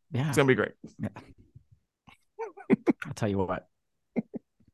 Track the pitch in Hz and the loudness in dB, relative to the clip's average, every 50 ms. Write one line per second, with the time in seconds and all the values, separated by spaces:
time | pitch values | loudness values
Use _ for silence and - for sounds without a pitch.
0 | _ - - 120 139 156 135 151 139 131 127 104 101 - - _ - - - - | _ -6 -4 -2 0 2 4 4 6 6 6 4 4 0 -2 _ -20 -20 -12 -8
1 | - 104 - - - - - - - _ - - _ _ _ _ _ _ _ _ | -8 -8 -8 -10 -20 -20 -20 -20 -20 _ -20 -20 _ _ _ _ _ _ _ _
2 | _ - - - _ _ _ - 453 415 - 392 - - - - - - - - | _ -20 -20 -20 _ _ _ -12 -12 -12 -12 -8 -2 0 0 0 2 0 -2 -2
3 | - - - - 120 107 98 98 95 87 92 - - _ _ _ _ _ _ _ | -4 -12 -8 -4 -2 -2 0 0 -2 -2 -4 -6 -8 _ _ _ _ _ _ _
4 | _ _ - - - _ - - _ _ _ _ _ _ | _ _ -8 -8 -8 _ -8 -16 _ _ _ _ _ _